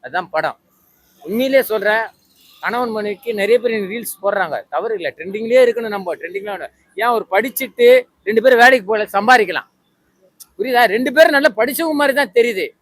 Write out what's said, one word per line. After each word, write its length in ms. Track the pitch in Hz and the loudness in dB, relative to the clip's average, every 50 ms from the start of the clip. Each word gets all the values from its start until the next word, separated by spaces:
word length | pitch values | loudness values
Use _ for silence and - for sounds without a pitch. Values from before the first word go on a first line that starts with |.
| _ | _
அதான் 240 | 127 135 175 180 - | -8 -8 -8 -8 -6
படம். 280 | - 156 156 151 117 _ _ _ _ _ _ _ _ _ _ _ _ _ _ | -6 -4 -4 -4 -6 _ _ _ _ _ _ _ _ _ _ _ _ _ _
உண்மையிலே 380 | 151 196 226 262 269 269 269 240 | -8 -4 -4 -2 2 2 0 0
சொல்றேன், 420 | - 214 220 196 208 208 220 220 202 _ _ _ _ _ _ _ _ _ _ - | 0 -4 -4 -2 -2 -2 -2 -4 -6 _ _ _ _ _ _ _ _ _ _ -8
கணவன் 280 | 175 208 240 247 233 | -6 -4 -4 -4 -4
மனைவிக்கு 440 | 220 214 208 208 208 180 _ 233 233 | -4 -6 -6 -6 -8 -8 _ -8 -6
நிறைய 240 | 208 196 202 233 247 | -4 0 2 0 0
பேர் 300 | 220 240 226 220 202 180 | 0 -2 -4 -4 -6 -6
ரீல்ஸ் 260 | 202 240 220 - - _ | -8 -10 -10 -12 -14 _
போடுறாங்க, 360 | - 202 202 202 185 165 143 110 98 _ | -4 -4 -2 -2 -4 -4 -4 -8 -10 _
தவறு 240 | - 151 185 233 220 | -8 -6 -6 -4 -6
இல்ல, 160 | 196 170 143 | -6 -6 -8
ட்ரெண்டிங்லயே 500 | 127 _ 160 185 196 214 220 226 240 254 254 | -10 _ -14 -10 -10 -8 -4 0 4 4 4
இருக்கணும் 320 | 240 226 233 226 220 208 | 4 2 -2 -6 -6 -8
நம்ம, 180 | 202 190 180 160 | -8 -6 -8 -10
ட்ரெண்டிங்ல 360 | - - 170 180 196 196 208 | -10 -10 -12 -12 -12 -10 -10
வேணும். 220 | 202 180 151 - _ _ _ _ _ - | -10 -10 -12 -16 _ _ _ _ _ -4
ஏன் 100 | - - | -2 0
ஒரு 180 | 240 220 - _ | 0 -2 -2 _
படிச்சுட்டு 580 | - 196 220 269 220 - 269 226 _ - 240 240 254 262 247 _ _ _ _ | -2 0 0 0 -6 -8 -10 -10 _ 2 6 6 6 6 4 _ _ _ _
ரெண்டு 180 | 190 214 226 208 | -2 -2 2 4
பேரும் 160 | 262 254 226 | 4 6 8
வேலைக்கு 280 | 240 254 262 254 190 | 6 6 6 4 0
போகல, 200 | 185 220 214 214 202 - | -2 -4 -4 -4 -2 -4
சம்பாதிக்கலாம், 560 | 196 202 220 254 247 208 180 175 143 - _ _ _ _ _ _ _ _ _ _ _ _ _ _ _ - _ _ | -2 2 4 4 4 4 0 -4 -8 -10 _ _ _ _ _ _ _ _ _ _ _ _ _ _ _ -20 _ _
புரியுதா? 320 | _ 202 254 247 240 247 | _ -6 0 2 4 4
ரெண்டு 260 | 214 185 233 262 294 247 | 4 2 0 -2 0 4
பேரும் 240 | 285 320 330 302 | 6 6 6 6
நல்லா 120 | 277 277 311 208 | 2 2 0 0
படிச்சவங்க 360 | - 220 247 269 - 330 320 311 | 0 -4 -2 -2 -4 -4 -2 0
மாதிரி 240 | 285 294 277 269 | 0 0 0 0
தான் 160 | 277 285 - 180 | 0 -2 0 _
தெரியுது. 320 | 240 233 240 220 190 165 120 _ _ | 0 0 0 0 -4 -6 -8 _ _